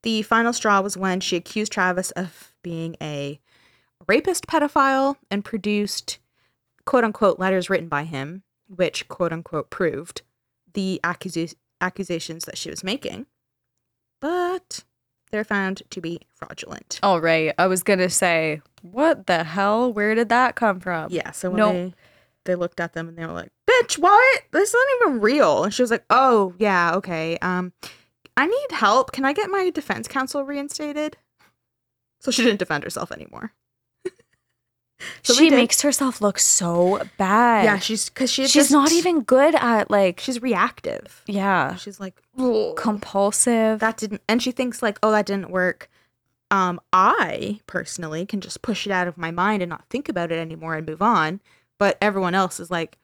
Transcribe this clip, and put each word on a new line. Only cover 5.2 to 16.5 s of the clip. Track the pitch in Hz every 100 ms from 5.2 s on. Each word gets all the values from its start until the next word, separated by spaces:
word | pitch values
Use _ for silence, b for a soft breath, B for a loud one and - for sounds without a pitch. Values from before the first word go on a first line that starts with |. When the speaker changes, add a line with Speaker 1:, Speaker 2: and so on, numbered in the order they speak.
| _
Speaker 1:
and | 202
produced, | - 214 208 208 208 - - - _ _ _ _ _ _ -
quote | 254
unquote, | 226 208 202 -
letters | 190 190 175
written | 185 165
by | 143 160
him, | 143 143 185 _ _ _
which, | 180 180 - -
quote | - 175
unquote, | 165 165 156 -
proved | - 170 139 170 - _ _ _ _ _
the | - 190 185
accusa-, | 170 175 190 165 165 - _ _
accusations | 180 - 190 170 - 165 -
that | -
she | -
was | -
making. | 185 262 - - 277 _ _ _ _ _ _ _ _ _
But | 285 359 349 370 _ - _ _ _ _ _
they're | 214
found | 214 202 190 190 -
to | -
be | 165 170 _
fraudulent. | _ -